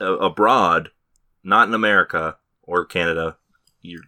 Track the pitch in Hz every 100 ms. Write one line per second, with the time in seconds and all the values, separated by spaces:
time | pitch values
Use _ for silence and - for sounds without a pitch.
0 | 95 95 95 80 107 127 90 82 80 _
1 | _ _ _ _ 92 107 110 110 107 98
2 | 85 87 80 - _ _ - 90 82 92
3 | 85 82 80 - _ _ _ _ 87 85